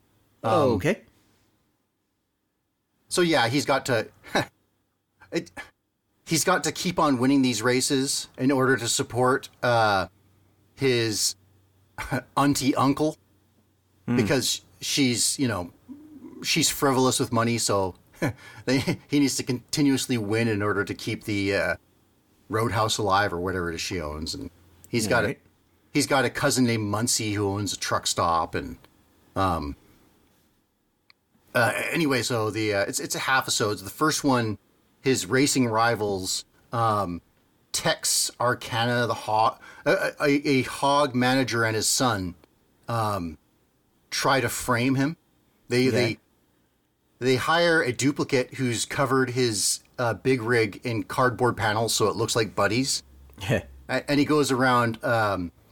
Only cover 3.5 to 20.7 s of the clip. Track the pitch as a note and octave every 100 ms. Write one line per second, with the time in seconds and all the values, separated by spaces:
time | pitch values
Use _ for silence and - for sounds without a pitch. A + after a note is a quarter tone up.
3.5 | C#3 B2+ C3+ - A#2 - _ - - -
4.5 | _ _ _ _ _ _ _ - E3+ E3+
5.5 | - - _ _ _ _ _ - D#3+ F#3
6.5 | F3+ D#3 - F#3 F3+ D3+ B2+ B2+ C#3 B2+
7.5 | G#2+ A#2+ B2+ B2+ C#3 C#3 - - - C3
8.5 | C3+ C3 A2+ A2+ - C3 A#2 B2+ C3+ -
9.5 | - B2 A#2 A2 G2 F2 _ _ _ _
10.5 | _ _ - C3+ A#2+ A2+ G2+ - - _
11.5 | _ _ _ _ - - B2+ - - C#3
12.5 | C#3 B2+ A#2+ C3 C#3 D#3 - _ _ _
13.5 | _ _ _ _ _ - B2 G#2 C#3 A#2
14.5 | - - _ - - C3 A2+ - - C3
15.5 | G2 F2 - - - - - - - -
16.5 | E3 C3+ - C#3+ B2+ C3 A#2+ B2 A#2 A#2
17.5 | A#2 - G2+ F#2+ - _ - C#3+ - -
18.5 | - - C3+ - - - D3 C#3 - C3
19.5 | B2 - - C#3+ C3 - B2 G2+ A2 A#2
20.5 | G#2 G#2